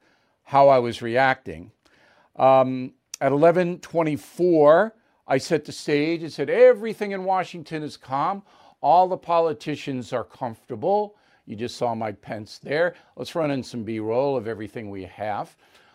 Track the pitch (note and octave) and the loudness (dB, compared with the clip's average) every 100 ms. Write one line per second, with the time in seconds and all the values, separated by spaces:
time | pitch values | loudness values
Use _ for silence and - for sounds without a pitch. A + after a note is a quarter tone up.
0 | _ _ _ _ - C#3 C#3 C3+ A#2+ G#2+ | _ _ _ _ 0 6 6 6 2 -6
1 | A#2+ A#2+ C3+ C3 - D#2+ G2+ _ _ _ | -2 2 2 0 -6 -14 -16 _ _ _
2 | _ _ _ - C3 C3 C3 C3 B2+ _ | _ _ _ 2 6 6 4 -2 -10 _
3 | _ - C#3 C#3+ E3 F3 F3 F3 - E3 | _ -4 0 4 4 4 0 -4 -6 -2
4 | D#3 C#3+ - - F3+ D#3+ D3 E3 A3 _ | -2 -4 -8 -2 2 6 6 6 4 _
5 | _ _ - C3+ - D#3+ C#3 - - D3 | _ _ -2 -2 0 -4 -4 -10 -2 -2
6 | D#3 E3+ E3 - C#3+ F#3 B3+ A3+ A3+ F#3+ | 0 -4 -8 -8 -2 6 6 4 -2 -6
7 | G#3 G3 F#3 F#3 E3 F3 D3 D#3+ D3+ - | -6 -6 -4 -4 -4 -12 -12 -10 -10 -14
8 | - C3+ E3 G3 - _ _ - C#3 E3+ | -8 -4 -2 -4 -12 _ _ -4 2 4
9 | F#3 F3+ - E3+ E3 D3 - D3 - B2+ | 4 -2 -2 0 0 -2 -8 -8 -6 -8
10 | A#2 B2 A2 - B2 G#2+ - A#2 D3+ G3+ | -6 -8 -8 -10 -12 -12 -14 -6 -2 -2
11 | G#3 _ _ _ - G#2+ A#2+ - A#2+ A2+ | -4 _ _ _ -16 -10 -10 -6 -4 -4
12 | A2+ G#2 - G#2+ G#2+ - - D3 F3 E3+ | -8 -10 -12 -12 -14 -16 -6 -2 -2 -4
13 | _ - - F3 D3+ C#3 A#2 B2 G#2+ A2 | _ -14 -8 -4 -4 -4 -6 -10 -8 -6
14 | G#2+ A#2 C#3+ C3 G#2+ G#2 A2 B2 G#2 G2 | -4 -2 0 -2 -6 -10 -10 -12 -12 -14
15 | F2+ - G#2+ G#2 D#3+ _ _ _ _ | -14 -10 -8 -8 -10 _ _ _ _